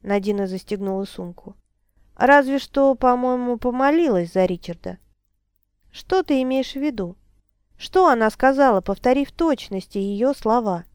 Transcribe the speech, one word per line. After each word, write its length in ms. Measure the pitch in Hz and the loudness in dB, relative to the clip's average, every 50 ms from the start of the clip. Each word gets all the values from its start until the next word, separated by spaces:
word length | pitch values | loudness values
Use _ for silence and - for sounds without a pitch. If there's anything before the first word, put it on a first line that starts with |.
| _ | _
Надина 440 | 196 202 202 190 208 208 202 196 | -2 -4 -2 -2 -2 -4 -4 -4
застегнула 580 | 190 185 185 - - 214 196 196 196 190 190 196 | -6 -6 -10 -8 -8 -8 -6 -6 -6 -6 -6 -8
сумку. 520 | 196 - - 185 175 175 - _ - - _ _ _ _ _ _ _ _ _ _ _ _ | -10 -12 -14 -14 -14 -14 -18 _ -20 -20 _ _ _ _ _ _ _ _ _ _ _ _
"Разве 440 | _ - 254 277 285 269 254 269 277 | _ 4 6 6 6 6 4 -2 -4
что, 360 | - - _ 277 277 269 269 | -4 -4 _ 2 2 2 2
по-моему, 640 | - - 254 247 247 247 254 254 247 247 247 247 | 2 2 0 0 2 0 -2 -2 -2 -2 -4 -6
помолилась 760 | 226 - 247 240 254 262 277 294 330 349 302 220 180 175 170 - | -4 -4 -4 -2 0 0 2 2 2 2 2 0 0 -2 -2 0
за 120 | 190 185 | 0 0
Ричарда". 540 | 180 180 175 - - 170 170 - 180 185 - _ _ _ _ _ _ _ _ _ _ _ _ _ _ _ _ _ _ | 0 -2 -6 -8 -14 -16 -12 -12 -14 -14 -14 _ _ _ _ _ _ _ _ _ _ _ _ _ _ _ _ _ _
"Что 320 | _ - - _ 359 381 349 | _ -20 -8 _ -2 -2 0
ты 180 | - 294 262 262 | 0 0 -2 0
имеешь 300 | 254 262 269 262 - - | 0 -2 -2 -4 -4 -6
в 80 | 269 | -6
виду? 360 | 277 302 262 220 190 170 185 _ _ _ _ _ _ _ _ _ _ _ _ | -6 -6 -4 -6 -8 -10 -10 _ _ _ _ _ _ _ _ _ _ _ _
Что 320 | _ - - - 381 370 339 | _ -18 -2 2 4 4 4
она 220 | 262 233 220 220 | 4 4 2 0
сказала, 500 | - - - 262 269 262 285 262 220 190 | 0 2 2 2 4 4 4 4 4 2
повторив 500 | 180 - 196 - - 247 254 277 277 - | 0 -2 -8 -2 0 2 2 2 0 -4
в 20 | - | -4
точности 680 | - 339 330 285 - - - 202 190 185 _ - 202 | -4 0 0 0 -2 -4 -10 -10 -10 -10 _ -8 -6
ее 360 | 196 202 202 202 233 262 294 | -4 -4 -4 -2 -2 -2 -2
слова?" 500 | - - 214 220 247 233 208 185 170 175 _ _ | -2 -2 0 0 0 0 -2 -4 -6 -8 _ _